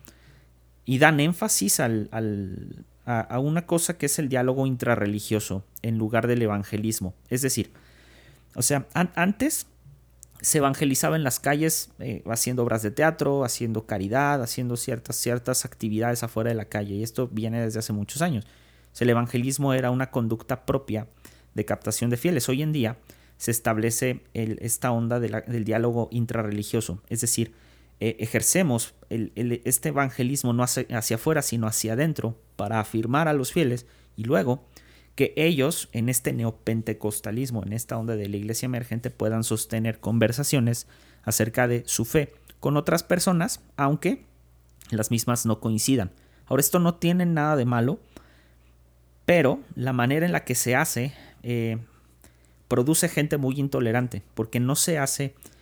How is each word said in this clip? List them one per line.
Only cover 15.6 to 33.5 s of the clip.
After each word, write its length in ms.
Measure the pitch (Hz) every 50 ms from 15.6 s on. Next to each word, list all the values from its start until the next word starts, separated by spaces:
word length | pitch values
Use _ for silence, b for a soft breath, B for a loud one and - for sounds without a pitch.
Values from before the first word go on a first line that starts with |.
| -
actividades 600 | 120 - - - 110 104 107 113 120 120 120 120
afuera 240 | 113 - 110 113 117
de 80 | 117
la 80 | 110 101
calle, 320 | - - 107 104 101 98
y 80 | 101 113
esto 240 | 113 - - 127 123
viene 320 | - 110 110 113 113 117
desde 180 | 117 113 110 110
hace 140 | 113 - 107
muchos 280 | 104 101 - - 135
años. 260 | 165 180 143 104 -
O 500 | - - - - - - - - - -
sea, 80 | - 120
el 60 | 120
evangelismo 640 | 117 120 120 120 - 123 120 135 135 - 139 139 131
era 180 | 131 127 123 123
una 180 | 127 131 -
conducta 560 | - 135 117 110 113 110 - - 131 - -
propia 400 | - - 135 - - 107 107 107 - - B B B B B B B B
de 100 | 107 104
captación 460 | - 104 - - - 110 - 117 120
de 60 | 120
fieles. 320 | 120 - 170 180 131 - -
Hoy 140 | 131 131 156
en 100 | 156 151
día 240 | 147 113 110 120 - - B B B B B B
se 140 | B - -
establece 720 | 117 - - 120 110 107 110 113 110 - 131 127 123 127 - - -
el, 240 | 113 113 110 107 -
esta 320 | - 117 - - - 127 120
onda 260 | 117 117 113 120 123
de 120 | 120 107
la, 100 | 107 110
del 240 | - - 120 117 107
diálogo 440 | 107 110 113 117 120 117 120 113 -
intrarreligioso, 920 | - 123 117 113 123 113 107 104 104 104 104 - - 113 110 - 90 98 - -
es 140 | 117 120 -
decir, 320 | 117 - - 113 - - b b b b b b b b b
eh, 180 | 104 113 110 -
ejercemos 760 | 110 113 - 117 107 - - 175 190 151 120 113 - - - _ - -
el, 240 | 127 113 107 - -
el, 280 | - 120 120 120 - -
este 260 | 127 127 - - 160
evangelismo 640 | 147 139 139 131 - - 123 123 139 135 - 123 120
no 100 | 120 123
hacia, 240 | 120 - 131 127 -
hacia 260 | 120 113 107 - 113
afuera, 240 | 110 - 156 160 151
sino 260 | 131 - - 117 110
hacia 280 | 110 107 - - 110 113
adentro, 440 | 120 151 165 147 - - 117 117 - - _ _
para 240 | - 101 104 113 110
afirmar 480 | 104 - - 110 110 117 127 147 165 156
a 40 | 151
los 180 | 139 127 -